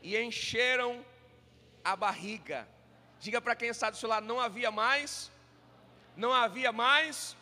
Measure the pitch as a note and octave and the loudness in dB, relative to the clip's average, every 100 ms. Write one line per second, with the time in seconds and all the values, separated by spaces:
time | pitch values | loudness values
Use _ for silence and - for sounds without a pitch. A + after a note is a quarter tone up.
0 | E3+ G#3+ A#3 A3 - A3+ B3 B3+ A#3+ A#3+ | -2 -2 -2 -4 -4 0 2 2 0 -4
1 | - - - - - - - - F3 F#3+ | -12 -20 -20 -20 -20 -20 -20 -6 -4 0
2 | G#3 - F#3 G#3+ D3 C#3 G#2 - - - | 0 -2 -8 -10 -8 -8 -8 -20 -20 -20
3 | - - G#3+ A#3 A#3+ A#3 A#3 A3+ A3 G#3 | -20 -14 -4 -2 0 -2 -2 -2 -4 -2
4 | A3+ A3 G#3+ B3 A#3+ G3+ A#3+ G#3+ A3+ C#4 | -2 -2 0 -2 -2 -2 -4 2 2 2
5 | D4 - - - - - - - - - | 0 -10 -12 -18 -20 -20 -20 -20 -20 -20
6 | - - A#3 B3+ A3+ G3+ B3+ A3 B3 C#4+ | -20 -4 2 4 4 2 0 2 6 6
7 | D#4 D4 - - | 4 -4 -10 -12